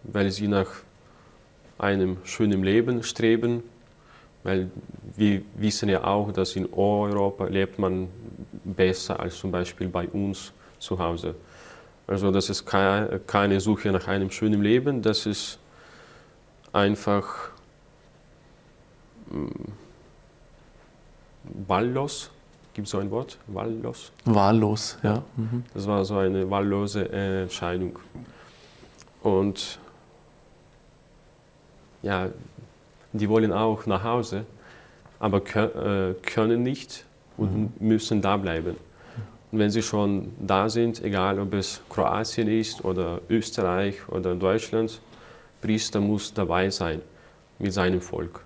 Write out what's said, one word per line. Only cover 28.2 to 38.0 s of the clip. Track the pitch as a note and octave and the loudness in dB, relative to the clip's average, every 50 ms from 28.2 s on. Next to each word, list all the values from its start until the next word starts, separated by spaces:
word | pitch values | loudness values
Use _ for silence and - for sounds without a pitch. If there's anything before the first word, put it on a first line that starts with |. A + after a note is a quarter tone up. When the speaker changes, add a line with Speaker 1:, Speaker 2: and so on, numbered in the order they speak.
| - - - - - - - - - - - - - - - - - - - - - | -18 -18 -20 -20 -20 -20 -20 -20 -20 -20 -20 -20 -20 -20 -20 -20 -20 -20 -20 -2 0
Speaker 1:
Und | A2 G2 F#2+ G2 G2+ F#2 - - - - - - - - - - - - - - - - - - - - _ - _ _ - _ - _ _ _ _ _ - _ - _ _ _ _ _ _ _ - - - - - - - - | 2 4 4 2 2 -2 -4 -8 -10 -10 -14 -18 -20 -20 -20 -20 -20 -20 -20 -20 -20 -20 -20 -20 -20 -20 _ -20 _ _ -20 _ -20 _ _ _ _ _ -20 _ -20 _ _ _ _ _ _ _ -20 -20 -20 -20 -20 -20 -8 -4
ja, | G2+ G2 F#2 F#2 F#2 - - - - - - - - - - _ _ - - - - - | -2 -2 0 -2 -4 -6 -10 -18 -20 -20 -20 -20 -20 -20 -20 _ _ -20 -20 -16 -8 -4
die | G#2+ G#2 | -2 2
wollen | G2+ G#2+ A2 A2+ G#2 | 4 4 4 4 4
auch | F2+ G2+ A2 A2+ G#2+ G#2+ - | 2 2 2 2 0 0 0
nach | A2+ G2 F#2 G2+ | 0 0 0 0
Hause, | A#2 A#2 B2 A2 - - G2+ A2 - - - - - - - - - - - - - - - | 0 0 -2 -2 -2 -6 -8 -8 -10 -16 -20 -20 -20 -20 -20 -20 -20 -20 -20 -20 -20 -10 -2
aber | A2 G#2+ F#2+ G2+ | -2 2 2 0
kö-, | - - - G#2+ G#2+ - - - - G2+ G2+ G2 F#2+ F#2 | 0 0 0 0 0 0 -2 -2 -2 0 0 0 0 -2
äh, | F#2 - | -4 -4
können | - - - A#2 G#2+ A2 A#2 A#2+ | -8 -2 0 2 2 4 2 2
nicht | B2 B2+ C#3+ C#3+ - - - - - - _ _ _ _ - | 2 -2 -2 -6 -10 -16 -16 -18 -18 -20 _ _ _ _ -4
und | - G#2+ G2 F#2 | -2 -2 0 0
Speaker 2:
Mhm. | G#2+ G#2+ G#2+ - - G#2 | 0 -2 -2 -4 -2 2
Speaker 1:
müssen | A2 A2 A2 | 2 2 2